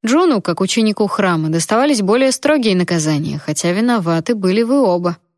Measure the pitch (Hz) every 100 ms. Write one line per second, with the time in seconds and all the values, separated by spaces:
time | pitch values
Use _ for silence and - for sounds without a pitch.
0 | 220 294 359 226 180 165 196 233 220 202
1 | 202 - 190 165 156 165 - 220 294 247
2 | 190 233 269 254 285 302 220 185 175 170
3 | 156 147 151 147 - 151 175 185 240 233
4 | 170 165 165 220 185 208 233 277 220 175
5 | 175 165 _